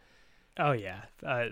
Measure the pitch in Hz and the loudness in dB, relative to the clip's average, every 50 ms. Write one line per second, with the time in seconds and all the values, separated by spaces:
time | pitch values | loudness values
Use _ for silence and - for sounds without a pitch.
0 | - - - - - - - - - _ - - 165 147 135 117 98 95 90 98 | -20 -20 -20 -20 -20 -20 -20 -20 -20 _ -2 2 4 4 4 2 0 -4 -8 -10
1 | 107 - - - - 147 131 120 120 113 | -12 -16 -16 -10 -4 -2 0 0 0 -2